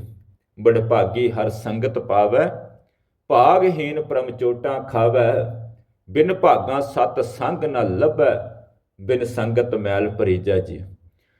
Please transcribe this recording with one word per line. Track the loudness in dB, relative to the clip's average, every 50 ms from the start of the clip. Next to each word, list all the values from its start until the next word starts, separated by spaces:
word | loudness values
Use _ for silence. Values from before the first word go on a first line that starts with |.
| -12 -16 -18 -20 _ _ _ _ _ _ _ 0
"ਬਡ | 4 4 4 4 2 2
ਭਾਗੀ | 2 2 2 0 0 0 0 0
ਹਰ | 0 0 -4 -4
ਸੰਗਤ | -4 -6 -8 -6 -6 -2 -4 -2 -4 -4
ਪਾਵੈ, | -4 0 2 2 2 4 4 2 0 0 -2 -8 -14 -18 -20 _ _ _ _ _ _ _ _ _ _ 2
ਭਾਗਹੀਨ | 4 6 6 6 6 6 4 2 0 0 -4 -6 -4 -6 -6
ਪ੍ਰਮ | -4 -4 -4 -4 -4
ਚੋਟਾਂ | -6 -2 -2 -2 -2 -2 -4 -4 -4 -6
ਖਾਵੈ, | -6 -4 -2 2 2 4 4 4 2 2 2 0 -2 -4 -8 -12 -14 -16 -18 _ _ _ _ _ _ -4
ਬਿਨ | 2 2 2 2 2
ਭਾਗਾਂ | 2 4 4 4 4 2 -2 -4 -4
ਸਤ | -4 -4 -2 0 0 0 0 -2
ਸੰਗ | -4 -4 -4 -6 -4 -4 -4 -4 -4
ਨਾ | -4 -2 -2 -2
ਲੱਭੈ, | -2 0 2 2 2 2 4 2 2 2 0 -4 -10 -14 -20 -20 _ _ _ _ _ _ -12
ਬਿਨ | -4 -2 -2 -2 -2
ਸੰਗਤ | -4 -4 -4 -4 0 0 0 0 0 -2
ਮੈਲ | -4 -2 -2 -2 -2 -2 -2
ਭਰੀਜੈ | -2 -2 0 0 0 0 0 0 -2 -2
ਜੀ।" | -2 -4 -10 -14 -14 -16 -18 -20 _ -20 _ _ _ _ _